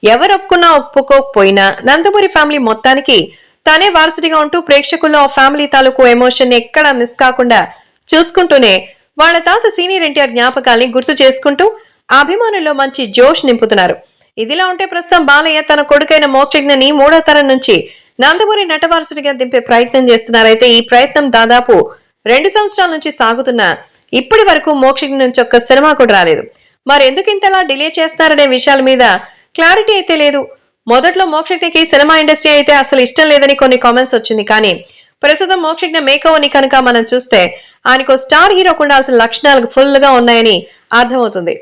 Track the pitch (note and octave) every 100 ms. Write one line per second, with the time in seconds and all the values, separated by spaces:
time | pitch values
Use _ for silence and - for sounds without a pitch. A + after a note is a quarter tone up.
0 | G#3+ A#3+ F4+ G4 F#4+ F4+ E4+ D#4 - C#4
1 | C4 C#4 C4+ - G3 G3 G3 - A#3+ D4
2 | F4+ G#4 G4 F4 D4+ D4 A#3 A3 C4 C4
3 | C#4 A#3 D#3+ _ _ _ - D#4 G4 F4
4 | D#4+ E4 D#4+ D#4 D4+ F4 E4+ C#4+ C#4+ D#4+
5 | D#4+ D4+ C#4 C#4+ C4+ C#4+ C#4+ C#4 C4 C4
6 | B3+ A#3+ B3 B3 B3+ B3 A#3 - D4+ C4
7 | A#3+ - C4 B3+ B3 A3+ E3+ - _ _
8 | _ D#4+ E4+ - F4 C#4+ A#3 F#3+ - _
9 | _ - D#4+ E4+ E4+ G4 A4+ - F4+ F#4+
10 | E4 C#4+ C#4 A#3 A#3+ C#4 B3+ A#3 B3+ A#3+
11 | B3 D4 C4 C4 C#4+ C#4 G4 A4 _ _
12 | _ C4 C#4+ G4 A#4 G#4 D#4 C#4+ C4+ C4
13 | A#3+ G3 B3+ D#4+ C#4 A#3 A3 G#3 F3+ -
14 | _ _ _ - A3 D4+ F#4 F4+ F#4+ F4
15 | E4+ F4+ C#4+ C#4+ D#4+ D#4 D4+ D4+ C#4+ C#4+
16 | D4+ D#4 D4 C4 C#4+ D4+ C#4 C#4 C4+ D4
17 | C#4 D#4+ D#4+ D4 C#4 C4 B3 F#3 D3+ -
18 | _ _ B3+ E4+ G#4 G#4+ F#4+ D#4 E4 E4
19 | D#4+ D4+ C#4+ C4 B3+ B3 A#3+ A#3+ A#3+ C4
20 | B3+ A3+ A3+ A#3 A3 A3 B3 A#3 A#3 A#3+
21 | C#4 D4 C#4+ A3+ A3+ A#3+ B3 G#3 - -
22 | _ _ - B3 F4 G#4 G#4 G4 F4+ D#4+
23 | D4+ C#4+ A3+ A#3 C4 A#3+ G3 D#3 - _
24 | _ A#3+ B3+ A4 G4+ D#4 D4+ D4 C4 C4+
25 | D4 C4+ B3+ B3+ A#3 A#3+ A#3+ C4+ D4+ D4
26 | A#3+ G3+ E3+ D#3 - _ _ _ - C#4+
27 | C4+ C4+ G4 G4+ G4 F#4+ F4 C4+ D#4 D#4+
28 | D#4+ D#4+ D#4+ D4+ C#4+ B3+ C4+ C#4 C4 C4
29 | A#3+ F3+ - _ _ - E4 G4 G#4+ G#4
30 | F4+ D#4+ D4 C#4+ C4 - _ _ - A#3+
31 | D#4 F4+ F#4 D4+ D#4+ F4+ E4+ E4 D#4+ C#4
32 | D4 D#4+ D4+ D4+ D#4 D4 C#4+ C#4+ C4+ C#4
33 | B3 - D#4 C#4+ C#4 C#4 C4+ B3+ B3 A#3+
34 | B3+ A#3+ A3 A3 G#3 G#3+ G#3+ E3 - _
35 | _ _ C#4+ D4+ F#4 F#4 D#4+ E4 F4 D#4+
36 | C#4 C#4+ D#4+ D#4+ C#4+ C#4 C4+ C4 B3+ A#3+
37 | A3+ B3 B3 G#3+ F3+ - - _ - C4
38 | C4+ C4 C4+ D4+ F4+ F#4+ F#4 E4 D4 C#4
39 | C4+ B3 A3+ - D4 C#4 A#3 - C#4 C#4
40 | C#4 C4 A#3+ A#3 A3+ F#3 - _ _ A#3
41 | A#3+ B3+ A#3 G3 E3+ -